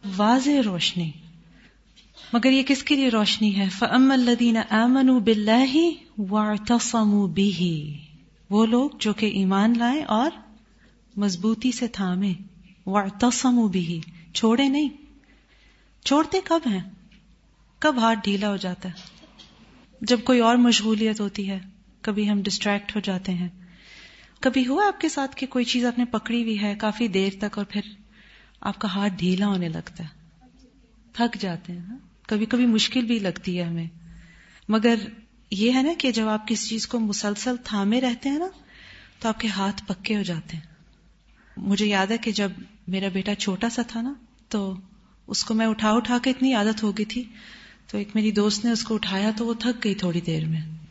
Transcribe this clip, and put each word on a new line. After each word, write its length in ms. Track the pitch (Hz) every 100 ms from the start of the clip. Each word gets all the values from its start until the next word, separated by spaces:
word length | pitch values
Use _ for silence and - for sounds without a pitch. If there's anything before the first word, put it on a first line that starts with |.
| 202 185
واضح 340 | 208 254 262 285 220
روشنی۔ 460 | 175 - 175 165 - - - - - - _ _ _ _ - -
مگر 180 | 233 247
یہ 120 | 262
کس 200 | 269 277
کے 120 | - 285
لیے 140 | 269
روشنی 480 | 226 208 - 214 196
ہے؟ 120 | 196 185
فَأَمَّا 340 | 233 247 262
الَّذِينَ 460 | 269 240 240 240 226 208
آمَنُوا 500 | 214 240 262 262 254
بِاللَّهِ 600 | 202 214 214 233 269 277 339 320 - -
وَاعْتَصَمُوا 1080 | 190 208 214 208 214 240 - 233 214 208 196
بِهِ، 600 | 160 202 170 180 160 151 147 - - - _ _
وہ 160 | 202 226
لوگ 240 | 247 285 -
جو 140 | 214
کہ 120 | 208 214
ایمان 480 | 196 190 190 214 233
لائیں 260 | 233 285
اور 280 | - 214 277 - - - _ _ _ _ _ 196
مضبوطی 540 | 202 175 214 220 254
سے 160 | 233 240
تھامیں، 460 | 233 185 180 202 175 - - - - -
وَاعْتَصَمُوا 760 | 202 196 202 240 240 262 240 220
بِهِ، 320 | 185 170 170 160 - -
چھوڑے 340 | - 220 240 277
نہیں۔ 220 | 277 294 - - - _ _ _ _ _ _ _ _
چھوڑتے 340 | - 277 320 381
کب 160 | 370 330 294
ہیں؟ 140 | 190 - - - - _ _ _ _ _ _
کب 160 | 311 254
ہاتھ 220 | 226 226
ڈھیلا 260 | 196 202 208
ہو 80 | 196
جاتا 320 | 185 180 185
ہے؟ 40 | 165 - - - - - _ - - _ _
جب 160 | 220 240
کوئی 160 | 247 247
اور 160 | 226 247
مشغولیت 680 | 240 220 214 220 220 214
ہوتی 280 | 202 202 196
ہے، 100 | 190 185 - _ _
کبھی 280 | - 208 208
ہم 120 | 208
ڈسٹریکٹ 540 | 196 190 208 202 202 208
ہو 60 |
جاتے 300 | 196 185 190
ہیں۔ 140 | 180 180 - - - - - - - - _
کبھی 280 | 262 262 247
ہوا 200 | 285 415
آپ 140 | 392
کے 80 | 320
ساتھ 260 | 294 269 -
کہ 120 | 262
کوئی 180 | 254 240
چیز 200 | 247 240
آپ 140 | 240
نے 60 | 240
پکڑی 380 | 220 - 240
ہوئی 180 | 226 214
ہے 140 | 208 202
کافی 300 | 214 208 233
دیر 220 | 190 196 196
تک 180 | 208 -
اور 80 | 202
پھر 160 | 208 - - - - - - _ _
آپ 180 | 202 202
کا 80 | 208 185
ہاتھ 180 | 208 180
ڈھیلا 300 | 175 185 202
ہونے 220 | 196 170
لگتا 340 | 165 - -
ہے، 60 | 160 - - _ - _ - _ _ _ _
تھک 280 | - 233 214
جاتے 320 | 196 165 -
ہیں 60 | 175 175
نا؟ 60 | 254 - _ -
کبھی 180 | 214 220
کبھی 200 | 240 247
مشکل 360 | 220 - 254
بھی 180 | 226 233
لگتی 400 | 196 170 - 180
ہے 40 |
ہمیں، 240 | 170 170 165 - - - - - - - -
مگر 260 | 214 220 233 196 - - _ _
یہ 200 | 190 226
ہے 100 | 254
نا 100 | 277 339
کہ 140 | 269
جب 160 | 226 220
آپ 200 | 214 214
کسی 200 | 220 -
چیز 200 | 226 -
کو 120 | 247
مسلسل 560 | 214 202 208 208 254 247
تھامے 380 | - 208 196 240
رہتے 280 | 262 233 262
ہیں 100 | 285
نا 80 | 359 - - - - - - _
تو 100 | 226
آپ 100 | 220
کے 80 | 226
ہاتھ 360 | 190 196 202 -
پکے 300 | 190 - 214
ہو 40 |
جاتے 360 | 180 170 - 165
ہیں۔ 60 | - - _ _ _ _ _ _ _ -
مجھے 280 | - 196 208
یاد 220 | 196 190
ہے 100 | 226
کہ 140 | 226
جب 200 | 214 196 190 - - -
میرا 200 | 190 196
بیٹا 220 | 190 190 208
چھوٹا 340 | - 185 240
سا 120 | 226
تھا 200 | 233 226
نا 120 | 240 285 - _ _
تو 240 | 214 196 190 - - _ _ -
اس 160 | -
کو 100 | -
میں 120 | 220 226
اٹھا 260 | 214 220
اٹھا 260 | 220 233 247
کے 120 | 254
اتنی 240 | 262 262
عادت 300 | 240 208 214
ہو 80 | 214
گئی 140 | 208 214
تھی 180 | 247 240 - - - - - _
تو 60 | 208
ایک 120 | 202 214
میری 160 | 214
دوست 340 | 202 208 208 240
نے 60 |
اس 120 | 226
کو 120 | - 220
اٹھایا 360 | 185 190 208 214
تو 80 | 233
وہ 80 |
تھک 300 | 226 240 240
گئی 120 | 214 196
تھوڑی 260 | 180 170
دیر 240 | 170 160 160
میں 160 | 160 156 - -